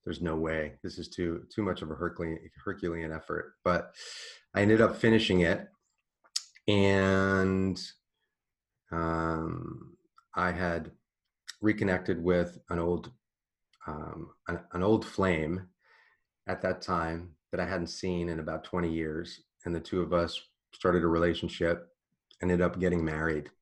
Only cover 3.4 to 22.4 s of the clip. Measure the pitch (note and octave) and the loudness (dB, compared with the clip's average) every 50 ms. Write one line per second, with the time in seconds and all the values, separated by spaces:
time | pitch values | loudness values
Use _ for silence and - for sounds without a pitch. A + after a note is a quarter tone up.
3.4 | - - _ _ _ F#2 F2 E2+ - - - - - - - - - - - - | -8 -10 _ _ _ 2 2 2 0 -4 -14 -18 -16 -16 -14 -14 -16 -16 -18 -20
4.4 | _ _ - G2 G2+ G#2 A2 A2 A2+ F#2+ - - - A#2 A2+ A2 A2 - F#2+ F2+ | _ _ 0 2 4 6 8 6 6 4 4 2 4 6 6 6 4 4 4 4
5.4 | F2 E2 F2+ - - - _ _ _ _ _ _ _ _ _ _ _ _ _ - | 4 4 2 0 -4 -14 _ _ _ _ _ _ _ _ _ _ _ _ _ -10
6.4 | - - _ - _ - G#2 G2+ G2 G2 G2 G2 F#2+ F#2+ F#2+ F#2+ F#2+ F#2+ F#2+ F#2+ | -10 -10 _ -6 _ 2 4 6 6 6 6 6 6 4 4 4 4 4 4 4
7.4 | F#2+ F#2+ F#2+ F#2+ F#2+ F#2+ F#2 - - - - _ _ _ _ _ _ _ _ _ | 4 4 2 2 2 0 0 -4 -8 -14 -16 _ _ _ _ _ _ _ _ _
8.4 | _ _ _ _ _ _ _ _ _ _ E2+ E2 E2 E2 E2 D#2+ E2 E2 E2 D#2+ | _ _ _ _ _ _ _ _ _ _ -4 -2 -2 -2 -2 0 -2 -2 -2 -2
9.4 | D#2+ E2 E2+ E2+ E2 E2 - - - - - _ _ _ _ - _ _ - F2 | -4 -6 -6 -8 -8 -10 -12 -14 -16 -20 -20 _ _ _ _ -20 _ _ -4 -2
10.4 | F2+ F2+ F2 F2 F#2 F2 E2+ E2 D#2 - - _ _ _ _ _ _ _ _ _ | -2 -2 -2 -2 -2 -2 -2 -2 -6 -8 -16 _ _ _ _ _ _ _ _ _
11.4 | _ - - _ G#2 G#2+ G#2 G#2 G#2+ G2 F#2 F2+ - - F#2 E2+ E2 F2+ F2+ F2 | _ -20 -14 _ 0 0 2 2 2 2 2 0 0 -2 -2 0 2 4 4 4
12.4 | F2 F2 - - _ _ F2 E2+ E2+ F2 F2 E2+ - - - _ _ _ _ _ | 2 0 -4 -16 _ _ -4 -2 0 0 0 -2 -4 -10 -18 _ _ _ _ _
13.4 | _ _ _ _ _ _ _ _ - D#2+ D2+ D2+ D#2 D#2 D2+ D#2 E2 E2 - _ | _ _ _ _ _ _ _ _ -12 -10 -10 -10 -10 -12 -12 -14 -14 -16 -18 _
14.4 | _ - F2 E2+ - _ - F2+ F#2 G2+ A2+ G#2+ A2 - - - F#2+ F#2+ F2 D#2 | _ -8 -8 -8 -8 _ -4 0 4 4 4 2 2 -4 -2 0 2 2 2 0
15.4 | D#2 D2+ F2 F#2 F#2+ - _ _ _ _ _ _ _ _ _ _ _ _ _ _ | 0 -2 -4 -6 -8 -12 _ _ _ _ _ _ _ _ _ _ _ _ _ _
16.4 | _ G2 F#2 - - F#2 F2+ - - - F2+ E2+ E2 E2 E2 E2 F2 F2 - _ | _ -8 -8 -4 -2 -4 -4 -4 -4 -2 -2 -2 0 -2 -4 -6 -8 -12 -18 _
17.4 | _ _ - F2 F2+ E2+ F#2 F2+ E2+ F2 - - - F#2 F2+ F2 E2+ E2+ E2 D#2+ | _ _ -4 -4 -2 -2 -2 -4 -4 -6 -8 -6 -4 -2 -2 -2 -2 -2 -4 -4
18.4 | D#2 D#2+ D#2 D#2 - - - F2+ F2 E2 E2 E2 D#2+ D#2 D#2 D#2+ F2 - - - | -4 -6 -6 -8 -8 -4 -2 -2 0 0 0 -2 -2 -4 -4 -6 -8 -10 -14 -20
19.4 | _ _ _ _ - F2 E2+ E2 D#2+ - - F#2 F2 D#2 F2 E2+ E2+ F2 - - | _ _ _ _ -6 -6 -6 -6 -4 -2 -2 -2 0 2 2 2 2 0 -4 -10
20.4 | - _ _ _ _ _ - - - F#2 F2 F2+ E2 E2+ E2 E2 E2+ F2 E2 - | -12 _ _ _ _ _ -20 0 2 4 4 4 4 4 4 4 4 4 2 0
21.4 | - E2+ - - F2 E2 E2+ - - _ _ _ _ _ _ _ _ _ - _ | -4 -6 -2 0 0 0 0 -2 -4 _ _ _ _ _ _ _ _ _ -12 _